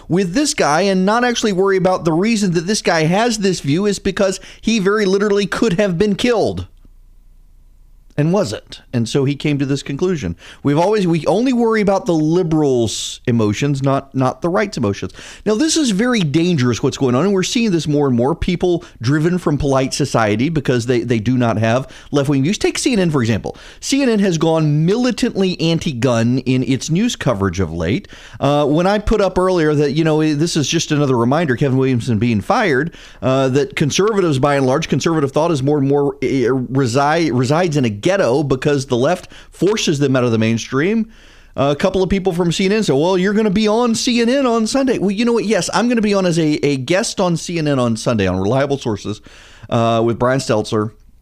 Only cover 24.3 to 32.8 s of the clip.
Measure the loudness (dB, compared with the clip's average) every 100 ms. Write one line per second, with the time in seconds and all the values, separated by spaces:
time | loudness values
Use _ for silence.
24.3 | 0 0 2 2 2 2 2 0 0 -2
25.3 | 0 -2 0 -2 -2 -2 -2 0 2 2
26.3 | 0 0 0 0 -2 -2 -2 -2 -2 -2
27.3 | 0 0 -2 -4 -4 -2 -4 -6 -20 -20
28.3 | -4 -2 0 2 2 2 0 0 2 2
29.3 | 2 0 2 2 2 0 2 2 2 2
30.3 | 0 0 -2 -2 -2 0 0 2 2 2
31.3 | 2 0 0 0 2 2 0 0 0 2
32.3 | 0 0 0 2 0